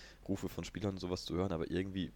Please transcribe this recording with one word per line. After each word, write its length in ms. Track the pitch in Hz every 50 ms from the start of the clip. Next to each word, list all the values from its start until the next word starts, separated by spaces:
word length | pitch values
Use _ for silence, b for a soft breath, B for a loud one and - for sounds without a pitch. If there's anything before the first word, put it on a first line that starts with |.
| B B B B - -
Rufe 200 | 98 - - 90
von 160 | - - 87
Spielern 260 | - - 90 101 101 95
und 40 | 92
sowas 240 | 87 90 90 90 -
zu 100 | - 82
hören, 180 | 85 95 98 90
aber 180 | 80 80 -
irgendwie 420 | - 87 95 98 95 98 90 - -